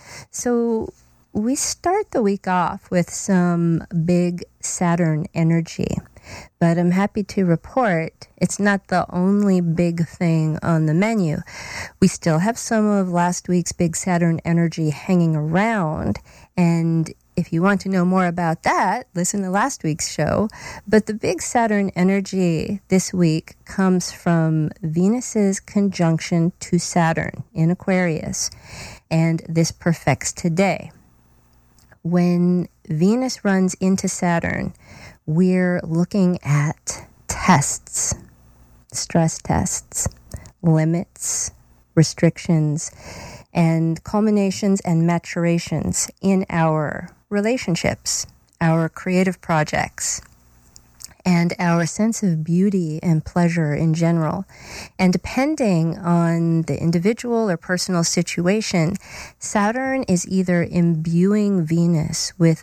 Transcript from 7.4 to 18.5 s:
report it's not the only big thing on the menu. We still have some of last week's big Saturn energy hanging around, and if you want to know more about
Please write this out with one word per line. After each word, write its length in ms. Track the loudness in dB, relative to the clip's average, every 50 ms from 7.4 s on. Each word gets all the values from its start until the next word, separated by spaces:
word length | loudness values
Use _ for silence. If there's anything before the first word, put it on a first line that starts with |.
| 2
report 840 | 2 2 0 -2 -4 -2 0 2 2 2 0 -2 -6 -10 -16 -20 -20 _
it's 240 | -4 -4 -2 -2 0
not 260 | 2 2 2 0 0
the 180 | -2 0 0 0 0
only 480 | -2 0 2 2 2 2 2 2 2 2
big 460 | 2 0 0 2 0 0 0 -2 -4
thing 540 | -4 -4 -2 0 2 2 2 2 0 -2 -2
on 240 | 0 0 2 2 2
the 80 | 2 2
menu. 440 | 2 2 2 2 0 0 0 -2 -4 -6 -10 -14 -16 -14 -12 -12 -12 -12 -10 0 2
We 60 | 2
still 320 | 2 2 0 0 0 2 2
have 180 | 2 0 -2
some 300 | -4 -4 -2 0 2 2
of 220 | 2 2 2 0 0
last 400 | 0 0 0 0 -2 -2 -2 -2
week's 240 | 0 0 0 -2
big 240 | -2 -2 -2 -2 -2
Saturn 440 | -4 -2 0 0 2 2 0 0 0 -2
energy 460 | 0 0 2 0 0 -2 -2 -2 -2
hanging 440 | -2 -2 -2 0 2 2 2 2 2
around, 840 | 0 0 0 0 0 2 2 0 0 -2 -2 -4 -4 -4 -4 -6 -6 -10 -20 -20 -20 -20 -6 _
and 560 | 0 2 2 2 2 0 0 0 0 -2 -4 -8 _ _ _ _
if 180 | -6 -4 -2
you 100 | 0 0
want 180 | 2 2 2 0
to 80 | -2 -2
know 160 | 0 0 2
more 220 | 2 2 2 2
about 360 | 0 0 -2 -2 -2